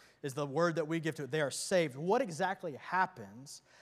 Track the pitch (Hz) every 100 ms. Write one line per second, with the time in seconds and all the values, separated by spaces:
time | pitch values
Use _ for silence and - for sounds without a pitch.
0 | - _ 143 127 147 139 170 160 151 165
1 | 156 151 131 156 139 - - 185 156 131
2 | 170 240 240 151 185 190 175 123 - 180
3 | 185 151 98 110 139 - _ -